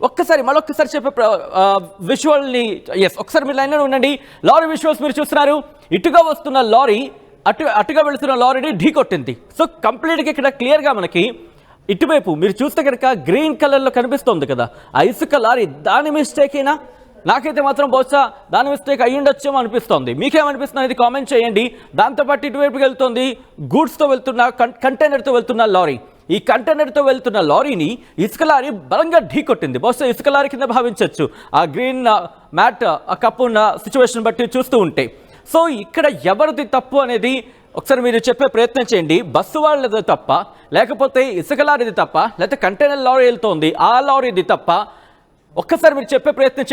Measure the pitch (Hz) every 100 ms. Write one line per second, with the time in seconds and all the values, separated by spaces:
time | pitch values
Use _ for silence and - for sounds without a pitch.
0 | 262 - 349 302 247 302 302 294 294 294
1 | 262 262 220 190 - 185 196 196 165 -
2 | 175 269 302 294 269 247 226 160 - 190
3 | 185 - - 320 277 269 277 302 277 262
4 | 269 269 - - - 302 320 311 311 262
5 | 285 294 285 302 285 302 - - - 185
6 | 330 339 320 294 - 262 226 226 269 208
7 | 277 - - - 190 208 294 214 220 311
8 | 294 277 285 254 247 262 302 190 277 302
9 | - 170 123 117 - - 320 - 214 233
10 | 330 320 294 302 269 269 247 302 285 220
11 | 175 175 226 110 - _ _ _ - 196
12 | 320 302 190 151 185 185 285 - 285 247
13 | 262 214 135 240 311 247 285 269 269 254
14 | 240 277 - 175 139 123 117 - - 135
15 | 190 - 311 285 220 247 180 139 185 240
16 | 302 302 277 302 277 285 277 302 - -
17 | - - 165 254 302 294 277 277 277 262
18 | 262 285 240 - - 208 277 285 277 277
19 | 247 277 277 269 285 269 226 233 - 160
20 | 123 131 262 311 294 269 277 269 262 254
21 | 240 269 247 247 233 208 240 - - 139
22 | 233 269 269 285 285 269 285 262 269 262
23 | 254 240 262 - - - 135 240 311 -
24 | 294 262 269 240 247 247 240 - 262 233
25 | 294 269 247 240 233 226 220 185 165 123
26 | - _ - 202 - 262 240 302 277 294
27 | 277 254 247 202 156 165 285 196 147 -
28 | - - 214 - 311 277 277 202 131 214
29 | 330 330 170 294 - 226 143 123 226 -
30 | 262 - 285 277 277 254 269 247 240 202
31 | 175 - 139 - - 139 165 156 254 254
32 | 233 208 170 - _ 156 233 - 196 151
33 | - 185 - - 247 214 214 - - 269
34 | 247 233 220 226 233 254 247 233 170 -
35 | 120 - - - - 330 330 226 - 330
36 | 294 170 165 202 311 294 240 262 254 277
37 | 254 233 247 262 - - _ 240 - 254
38 | 240 226 254 240 269 220 240 254 240 202
39 | 151 170 180 147 - 311 302 294 247 214
40 | 202 156 - 147 - - _ 165 233 247
41 | 269 262 262 175 151 269 294 285 233 185
42 | 170 160 214 - - 277 185 196 294 285
43 | 254 262 247 226 214 160 156 - 220 247
44 | 285 269 254 180 175 185 - 180 208 -
45 | _ _ _ _ _ 175 - 330 311 277
46 | 240 262 294 294 269 269 -